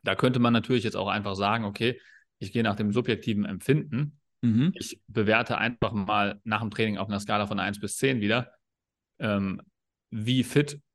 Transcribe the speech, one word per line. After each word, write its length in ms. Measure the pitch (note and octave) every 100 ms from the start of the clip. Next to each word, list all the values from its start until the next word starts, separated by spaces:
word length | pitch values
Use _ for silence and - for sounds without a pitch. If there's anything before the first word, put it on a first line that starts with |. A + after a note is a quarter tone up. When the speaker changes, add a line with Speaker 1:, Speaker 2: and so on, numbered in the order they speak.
Speaker 1:
Da 120 | -
könnte 240 | G2 B2+ B2+
man 140 | A#2+
natürlich 300 | A#2 A2+ B2+
jetzt 100 | G#2+
auch 120 | G2 G2
einfach 260 | G#2 G#2
sagen, 300 | G2 G2+ A2+
okay, 340 | G#2 G2+ A#2 B2 - - _ _
ich 160 | G2
gehe 100 | A#2
nach 120 | A2
dem 180 | G#2 G#2
subjektiven 500 | G#2+ A#2+ G#2+ - G#2
Empfinden, 760 | G2+ F#2 - D3+ - A2+ D3 _ _ _
Speaker 2:
Mhm. 300 | A#2+ A2 D#3+
Speaker 1:
ich 260 | - - - -
bewerte 500 | A2 G#2 A2 - A#2+
einfach 340 | A#2 A#2+ A2
mal 480 | G#2+ G2 G#2 G2+ G2+
nach 160 | A2+ G#2+
dem 100 | A2
Training 260 | - A2 G#2
auf 120 | G2
einer 100 | G2+
Skala 280 | G2+ G#2 G2+
von 120 | G#2
eins 220 | F#2+ G2+
bis 160 | G#2 -
zehn 240 | C#3 B2+
wieder, 320 | G2+ A#2 B2 _ _ _ _ _ _ _
ähm, 420 | A2+ G2+ G2 F#2+ - _ _ _ _
wie 320 | A2 A2 C3
fit 380 | A#2 D3 C#3+ D3 _